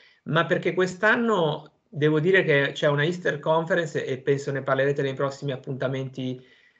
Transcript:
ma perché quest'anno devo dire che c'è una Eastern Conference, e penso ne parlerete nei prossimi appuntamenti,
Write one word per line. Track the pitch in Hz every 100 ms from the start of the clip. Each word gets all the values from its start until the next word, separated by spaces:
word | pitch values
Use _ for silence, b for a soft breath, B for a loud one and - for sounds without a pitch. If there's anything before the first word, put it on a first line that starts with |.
| b b
ma | - 156 165
perché | 170 180
quest'anno | 180 185 180 214 240 233 202 156 - - _ _
devo | 160 151 156
dire | 170 190
che | 151 143 139
c'è | 143 151
una | 143
Eastern | 156 175 165 151
Conference, | 160 160 165 175 160 170
e | 139 127
penso | 147 139 143
ne | 139
parlerete | 131 135 139 143
nei | 135
prossimi | 135 139 - 143
appuntamenti, | 127 - 131 131 135 131 131 127 127 B B B